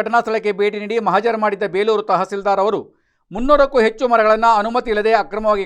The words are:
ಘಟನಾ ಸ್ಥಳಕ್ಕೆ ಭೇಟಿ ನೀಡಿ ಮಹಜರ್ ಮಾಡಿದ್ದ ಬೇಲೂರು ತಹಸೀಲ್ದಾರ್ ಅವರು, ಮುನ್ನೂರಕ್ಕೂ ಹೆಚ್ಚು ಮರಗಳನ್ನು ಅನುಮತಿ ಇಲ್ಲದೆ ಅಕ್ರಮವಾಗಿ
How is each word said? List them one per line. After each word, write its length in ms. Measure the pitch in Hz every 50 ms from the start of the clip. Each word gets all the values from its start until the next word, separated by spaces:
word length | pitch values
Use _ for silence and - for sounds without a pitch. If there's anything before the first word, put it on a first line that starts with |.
ಘಟನಾ 200 | 208 214 226 233 233
ಸ್ಥಳಕ್ಕೆ 280 | 220 220 214 208 208 202 185
ಭೇಟಿ 220 | 202 208 208 208
ನೀಡಿ 160 | 208 208 226 233 208 185
ಮಹಜರ್ 300 | 180 196 214 233 220 220 214
ಮಾಡಿದ್ದ 240 | 214 202 185 208 185 165
ಬೇಲೂರು 280 | 190 214 220 220 202 208 -
ತಹಸೀಲ್ದಾರ್ 520 | 185 170 190 190 202 202 196 202 196 196 190
ಅವರು, 160 | 220 208 143 107 - _ _ _ _ _ _ _ _
ಮುನ್ನೂರಕ್ಕೂ 480 | 170 220 247 285 294 285 277 269 277 247 220
ಹೆಚ್ಚು 180 | 226 226 - 269 240
ಮರಗಳನ್ನು 380 | 233 226 214 214 220 214 220 233 226 208
ಅನುಮತಿ 320 | 202 233 233 247 240 240 208
ಇಲ್ಲದೆ 200 | 208 208 220 226 208
ಅಕ್ರಮವಾಗಿ 420 | 196 190 196 214 214 214 208 196 190